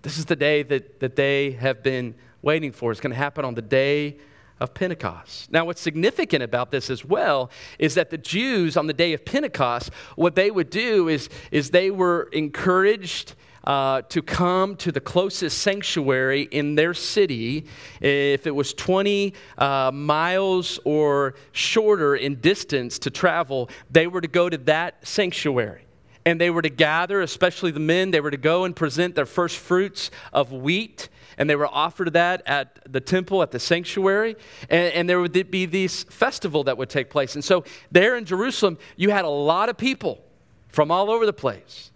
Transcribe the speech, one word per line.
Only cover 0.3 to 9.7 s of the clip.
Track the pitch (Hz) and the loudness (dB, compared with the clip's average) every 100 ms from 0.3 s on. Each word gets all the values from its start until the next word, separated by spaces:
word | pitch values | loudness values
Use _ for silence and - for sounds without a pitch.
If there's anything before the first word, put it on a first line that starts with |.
day | 151 143 151 | 0 2 2
that, | 135 135 - - | 0 -2 -4 -6
that | 131 | -2
they | 135 139 139 139 | 0 2 2 0
have | 120 131 123 | 0 -2 0
been | 135 127 120 110 - _ | -2 -2 -6 -12 -20 _
waiting | 143 160 147 | -2 0 -2
for. | - 120 | -4 -4
It's | 107 | -4
gonna | 139 | -6
happen | 120 143 156 | -2 -4 -2
on | 131 | -6
the | 117 | -6
day | 107 131 139 147 147 143 - - - _ | 0 2 2 0 -2 -10 -20 -20 -20 _
of | 127 | -8
Pentecost. | - 185 170 104 87 - - - | -4 -6 -4 -8 -10 -18 -18 -2
Now, | 160 | -2
what's | 170 170 | -2 -4
significant | 165 151 202 - 330 147 | -6 0 0 0 -2 -2
about | 117 123 127 | -2 -4 -2
this | 135 - | -6 -4
as | 123 | -8
well | 135 208 170 139 127 - - - | -2 0 2 0 -2 -12 -20 -2
is | 156 | 0
that | 180 160 | 0 -2
the | 160 | -6
Jews | - 185 262 226 165 160 | -6 -4 0 0 0 0
on | 151 | -2
the | |
day | 151 170 | 0 0
of | 151 | 0
Pentecost, | - 269 294 - 123 | -2 -2 -2 -2 -2